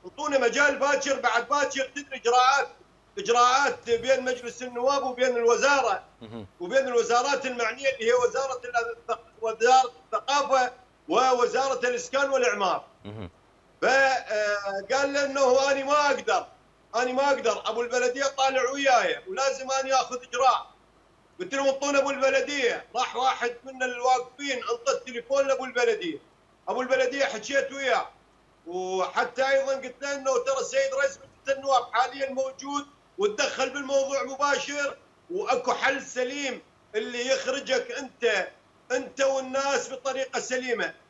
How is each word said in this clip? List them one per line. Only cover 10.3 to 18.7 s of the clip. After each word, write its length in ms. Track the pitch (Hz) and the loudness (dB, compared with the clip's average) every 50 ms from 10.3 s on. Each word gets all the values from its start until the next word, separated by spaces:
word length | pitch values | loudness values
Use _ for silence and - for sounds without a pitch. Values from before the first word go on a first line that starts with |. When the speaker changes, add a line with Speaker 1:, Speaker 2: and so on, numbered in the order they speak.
| 285 285 277 269 269 262 254 247 - - - _ _ _ _ - | 0 0 2 2 2 2 2 0 -4 -12 -20 _ _ _ _ 0
Speaker 1:
ووزارة 800 | 170 226 262 262 254 240 240 - 208 247 269 269 262 - 233 247 | 2 4 4 4 4 4 2 2 2 0 0 0 0 0 0 -2
الإسكان 420 | 247 233 - - 262 269 285 277 | -2 -4 -6 -2 0 0 0 2
والإعمار". 540 | 269 254 240 220 208 202 196 180 156 139 - - _ _ - | 2 2 2 2 0 0 0 0 0 -2 -4 -12 _ _ -16
Speaker 2:
مهم. 260 | 104 104 110 98 87 _ _ _ _ _ _ _ _ _ _ | -14 -12 -12 -12 -14 _ _ _ _ _ _ _ _ _ _
Speaker 1:
فقال 1300 | - 226 262 269 269 262 254 247 - - 214 214 214 208 208 202 202 202 196 196 196 - 254 277 277 277 | 0 2 4 4 4 4 2 -2 -4 -4 -4 -2 -2 -2 -2 -4 -4 -6 -6 -6 -4 -2 0 0 0 0
له 120 | 277 285 277 | 0 -2 -2
إنه: 460 | 269 269 285 277 247 254 269 269 277 | -2 0 2 4 4 4 4 4 2
"أنا 140 | 277 277 269 | 0 0 2
ما 220 | 277 294 294 294 | 2 2 4 4
أقدر، 400 | 285 262 226 202 214 196 175 - - - _ _ _ _ _ _ _ - | 2 2 0 0 0 0 0 -2 -6 -18 _ _ _ _ _ _ _ -4
أنا 160 | 226 254 254 | -2 -2 0
ما 160 | 254 269 277 285 | 0 2 2 2
أقدر، 400 | 269 247 214 226 208 - - 208 | 2 2 2 0 -2 0 -4 -4
أبو 120 | 226 233 | -2 -2
البلدية 420 | 240 233 247 247 254 247 247 277 277 | -4 -2 0 0 0 0 0 0 -2
طالع 460 | 269 - - 262 269 269 262 247 254 | -2 0 2 0 2 2 2 0 0